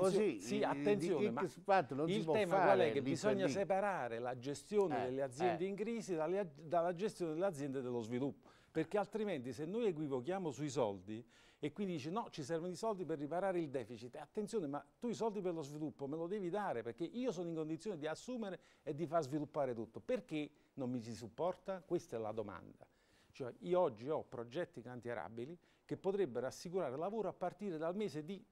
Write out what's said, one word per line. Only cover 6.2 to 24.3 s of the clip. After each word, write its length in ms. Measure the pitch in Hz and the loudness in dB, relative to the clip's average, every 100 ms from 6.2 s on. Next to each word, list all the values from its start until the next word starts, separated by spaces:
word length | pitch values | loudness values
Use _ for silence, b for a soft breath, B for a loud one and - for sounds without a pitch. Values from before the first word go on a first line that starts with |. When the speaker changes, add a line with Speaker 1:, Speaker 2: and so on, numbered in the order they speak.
| 156 190 190 139 | 2 0 -2 -6
Speaker 2:
dalla 320 | 160 170 170 | 0 2 4
gestione 400 | 170 202 - 175 | 2 -2 -2 -2
delle 120 | 156 196 | 2 0
aziende 340 | 147 143 131 | 0 -2 -2
dello 200 | 127 120 | -2 -2
sviluppo, 480 | 110 123 143 - - b b | 0 0 0 -2 -12 b b
perché 280 | - 156 208 | -2 0 0
altrimenti 520 | 190 220 214 160 123 | 0 -2 -2 -2 -4
se 140 | 117 156 | -6 -4
noi 220 | 214 233 | 0 0
equivochiamo 640 | 156 156 131 123 190 175 | 0 0 -2 -2 -2 -2
sui 180 | 120 147 | -4 -2
soldi 540 | 131 113 98 92 110 123 b b b | 2 2 0 -6 -10 -10 b b b
e 120 | 151 | -6
quindi 220 | 151 196 | -2 -2
dice 160 | 170 123 | -2 -4
no, 180 | 202 147 | -4 -4
ci 140 | - | -6
servono 300 | 131 165 175 | -2 -2 -2
i 20 | 175 | -2
soldi 300 | 220 202 160 | -2 -2 -2
per 120 | 160 | -2
riparare 400 | 143 170 190 180 | 0 2 2 2
il 120 | 160 | 0
deficit, 480 | 131 110 120 123 151 | -2 -4 -8 -10 -12
attenzione, 500 | 151 - 208 226 151 | -8 -4 -2 0 -2
ma 180 | 143 - _ | -4 -6 _
tu 80 | 240 | -4
i 60 | |
soldi 260 | 165 226 208 | 0 0 0
per 140 | 180 | 0
lo 80 | 165 | -2
sviluppo 460 | 139 147 151 - 139 | -4 -4 -4 -4 -4
me 100 | 156 | -4
lo 100 | 170 | -2
devi 220 | 214 175 | -2 -2
dare, 320 | 190 196 120 | 0 0 -2
perché 220 | 110 113 170 | -2 -4 -4
io 260 | 226 254 | -2 -2
sono 160 | 170 170 | 0 -2
in 80 | 160 | -2
condizione 420 | 156 160 214 175 | -2 -4 -4 -4
di 80 | 151 | -4
assumere 540 | 156 - 254 202 175 b b | -4 -6 -6 -4 -6 b b
e 100 | b | b
di 120 | 147 160 | -4 2
far 160 | 170 | 2
sviluppare 500 | 139 151 143 156 135 | 2 0 -2 0 0
tutto, 280 | 117 110 - | 0 -4 -6
perché 480 | - 247 - 156 147 _ b | -2 -2 -2 -4 -6 _ b
non 160 | b 127 | b -2
mi 100 | 127 | -2
si 140 | 113 | -4
supporta? 680 | 104 110 - 165 - - 190 | -8 -8 -2 -2 -2 -6 -8
Questa 360 | - 175 - 117 | -2 -4 -2 -4
è 20 | |
la 140 | 110 | -4
domanda. 520 | 110 101 87 101 - - b b b b | -4 -4 -6 -12 -18 -20 b b b b
Cioè, 220 | - 127 - | -8 -8 -6
io 200 | 180 180 | 2 4
oggi 300 | 175 107 123 | 4 0 -4
ho 140 | 151 | -4
progetti 560 | 104 | -4